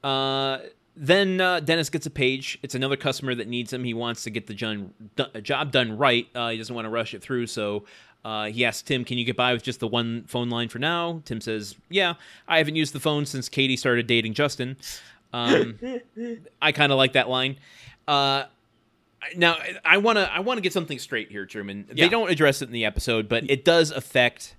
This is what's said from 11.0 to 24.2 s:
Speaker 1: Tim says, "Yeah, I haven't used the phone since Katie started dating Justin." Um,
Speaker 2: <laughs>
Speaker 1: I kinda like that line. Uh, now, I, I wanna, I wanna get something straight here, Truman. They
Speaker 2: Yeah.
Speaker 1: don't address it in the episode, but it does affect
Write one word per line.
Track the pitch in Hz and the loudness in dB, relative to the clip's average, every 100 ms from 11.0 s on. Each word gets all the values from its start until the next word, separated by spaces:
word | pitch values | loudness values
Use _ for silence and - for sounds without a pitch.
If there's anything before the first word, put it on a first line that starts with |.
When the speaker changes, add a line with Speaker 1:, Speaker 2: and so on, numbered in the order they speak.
| 170 165 - | -4 -6 -8
Speaker 1:
Tim | 113 | -8
says, | 113 110 101 - _ | -4 -6 -6 -16 _
"Yeah, | 185 180 165 - - - | 0 0 -2 -14 -20 2
I | 160 | 2
haven't | 151 156 | 4 0
used | 151 | -2
the | 139 | 0
phone | 151 147 143 | 0 0 -2
since | 135 123 | -6 -6
Katie | - 135 127 | 0 0 2
started | 135 120 113 | 2 2 4
dating | 117 110 107 | 2 2 0
Justin." | 147 - 127 135 - - - - _ | -2 -2 -8 -8 -14 -16 -18 -20 _
Um, | 120 120 - 117 107 247 247 - 214 | -4 2 4 2 -4 -8 -10 -12 -12
Speaker 2:
<laughs> | 240 226 - _ | -10 -10 -14 _
Speaker 1:
I | 156 | 0
kinda | 147 143 135 | 4 4 6
like | 131 | 4
that | 131 123 | 4 2
line. | 127 131 135 - - - - - | 0 -2 -4 -16 -20 -20 -14 0
Uh, | 143 139 139 135 _ _ _ _ _ _ _ 147 175 | 2 2 0 -4 _ _ _ _ _ _ _ -12 2
now, | 170 165 | 4 4
I, | - - | -4 -2
I | 160 190 | 4 6
wanna, | 214 214 185 | 6 2 2
I | 139 | -2
wanna | 208 240 | -2 -2
get | 208 | -2
something | 196 165 135 | -2 -4 -8
straight | - 120 107 | -6 -6 -6
here, | 104 95 | -10 -10
Truman. | 107 101 101 98 | -8 -8 -10 -8
They | - | 2
Speaker 2:
Yeah. | 175 | 4
Speaker 1:
don't | 226 208 | 4 0
address | 156 143 135 | 4 4 4
it | 131 | -4
in | |
the | 117 107 | -2 -2
episode, | - - 113 107 | 0 0 0 2
but | 117 135 | -2 2
it | 135 170 | 2 6
does | 170 156 | 6 4
affect | 131 - 131 | 0 0 2